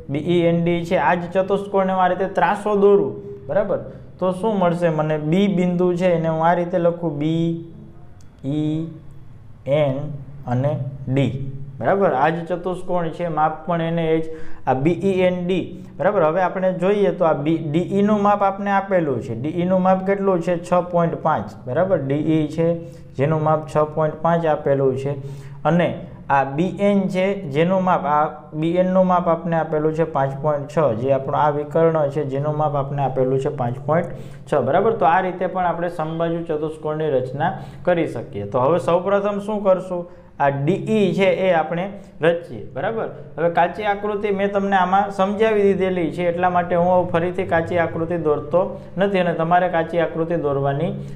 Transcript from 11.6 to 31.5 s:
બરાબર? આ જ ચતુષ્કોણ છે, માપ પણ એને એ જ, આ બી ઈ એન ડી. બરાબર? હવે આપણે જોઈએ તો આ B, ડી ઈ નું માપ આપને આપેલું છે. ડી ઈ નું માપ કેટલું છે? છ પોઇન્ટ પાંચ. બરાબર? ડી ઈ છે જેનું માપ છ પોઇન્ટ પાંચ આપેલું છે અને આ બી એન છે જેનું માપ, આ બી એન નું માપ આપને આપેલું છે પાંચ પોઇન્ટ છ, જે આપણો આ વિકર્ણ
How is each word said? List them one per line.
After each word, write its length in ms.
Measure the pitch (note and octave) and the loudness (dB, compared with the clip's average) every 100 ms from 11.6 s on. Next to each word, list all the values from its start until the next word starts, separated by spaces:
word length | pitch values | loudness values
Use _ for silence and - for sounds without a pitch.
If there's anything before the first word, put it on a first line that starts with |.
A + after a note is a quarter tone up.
| - - | -10 -6
બરાબર? 340 | B2+ G3 F#3+ | 0 2 2
આ 160 | C3 D3+ | 2 2
જ 160 | E3+ E3+ | 0 -4
ચતુષ્કોણ 640 | F3+ F#3 F3 - F3+ E3 | -4 -4 -6 -2 -2 -2
છે, 180 | D#3 F3 | -4 -4
માપ 380 | D3+ D#3 D#3+ - | 0 0 0 -4
પણ 160 | E3+ | -2
એને 300 | E3 E3+ D#3+ | 0 0 0
એ 80 | E3 | 0
જ, 100 | D#3+ - - - - | -2 -4 -4 -4 0
આ 60 | |
બી 180 | C3 D3 | 0 2
ઈ 280 | E3+ G3 F#3 | 0 0 2
એન 280 | F#3 F3+ F3 | 2 0 -2
ડી. 380 | F#3 - - - - | -2 -4 -10 -14 -2
બરાબર? 260 | D#3+ G#3 | 0 2
હવે 180 | D#3 E3+ | 2 2
આપણે 320 | F3+ F#3+ F#3 | 0 0 0
જોઈએ 380 | F3 F3+ G#3 F#3+ | 0 2 2 2
તો 140 | E3+ E3 | 2 2
આ 80 | |
B, 240 | D3 D3 E3 | 2 0 0
ડી 220 | D#3 D3+ | 0 -2
ઈ 220 | F3 G3 | 0 2
નું 200 | G#3 G#3+ | 2 4
માપ 220 | G3+ G3+ | 2 2
આપને 280 | G3 G3 G3+ | 2 -2 0
આપેલું 500 | G3 G3 F#3 D3+ B2 | 0 2 2 2 -2
છે. 140 | G#2 A2+ | -4 -6
ડી 140 | C#3+ | -4
ઈ 160 | F3 F3+ | -2 0
નું 160 | F#3 | 2
માપ 260 | F#3 F#3+ F#3+ | 4 2 2
કેટલું 340 | G3 G3 F3+ | 0 2 0
છે? 220 | E3+ F3 | 0 -2
છ 100 | F3 | 0
પોઇન્ટ 480 | F3+ F3 E3+ E3 - | 0 2 0 0 0
પાંચ. 300 | D#3+ C#3 G2+ - B2+ | 0 0 -2 -10 -4
બરાબર? 340 | C3+ F#3 F3 | 0 2 2
ડી 160 | C3+ C#3+ | 0 -2
ઈ 320 | D3+ D#3 D3+ | 2 0 0
છે 420 | D#3+ E3 E3+ - | 0 0 0 -6
જેનું 540 | - - - D3 D#3+ | -16 -12 -2 0 2
માપ 240 | D#3 D#3 - | 2 0 0
છ 100 | D3+ | 0
પોઇન્ટ 440 | D3+ D#3 D#3 D3 | 0 0 -2 0
પાંચ 240 | E3 E3+ D#3+ | 0 2 2
આપેલું 520 | D3 D3 C#3 C3+ A#2+ | 0 2 2 2 0
છે 180 | C#3+ C#3 - - - - D3+ | -2 -6 -8 -12 -14 -4 0
અને 400 | E3+ D3+ - - - - | 2 2 -2 -10 -10 0
આ 140 | C#3 | 2
બી 340 | C3+ C#3 F#3 F#3 | 2 0 -2 0
એન 280 | G3+ G3+ F#3 | 2 4 2
છે 340 | F3 F#3+ G3 | 0 0 0
જેનું 420 | C#3+ C3+ E3+ F#3+ | -2 0 2 2
માપ, 220 | F#3 E3 C#3 | 2 2 2
આ 220 | D3 D#3 D#3 - | 2 2 -2 -10
બી 180 | D#3 E3 | -4 0
એન 160 | F3 F#3 | 2 4
નું 200 | F#3 F#3 | 4 4
માપ 200 | F3+ F3 | 4 2
આપને 280 | E3 F3 E3 | 0 0 -2
આપેલું 380 | D#3 D#3 D#3 | 0 0 0
છે 100 | D#3 | 0
પાંચ 380 | D#3+ C#3+ C#3 C#3 | 0 0 -2 -2
પોઇન્ટ 260 | D3+ D3 C#3 | -2 -2 -2
છ, 260 | E3+ D3 | 0 0
જે 180 | A2 C3 | 2 0
આપણો 260 | C3+ C3+ C#3+ | 0 0 0
આ 120 | |
વિકર્ણ 600 | D3 | 2